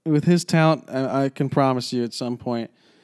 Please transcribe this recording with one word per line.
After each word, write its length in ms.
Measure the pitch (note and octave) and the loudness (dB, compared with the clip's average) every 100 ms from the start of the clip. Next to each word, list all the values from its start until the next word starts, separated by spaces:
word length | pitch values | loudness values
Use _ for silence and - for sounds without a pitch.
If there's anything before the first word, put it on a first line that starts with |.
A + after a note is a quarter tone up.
| - | -2
with 180 | D3+ | 0
his 220 | D#3+ F3 - | 4 2 2
talent, 400 | E3 D#3+ D3+ - | 2 4 2 -2
I, 360 | C3 C3+ C3+ C#3 | -6 -2 0 -2
I 40 | |
can 200 | - C#3 | -2 -2
promise 420 | D3 C3+ B2+ A#2+ | 0 0 0 -2
you 140 | B2 A#2 | -4 -4
at 80 | |
some 240 | - B2 A#2+ | -6 -8 -8
point 340 | - A#2 A#2 _ _ _ | -6 -6 -6 _ _ _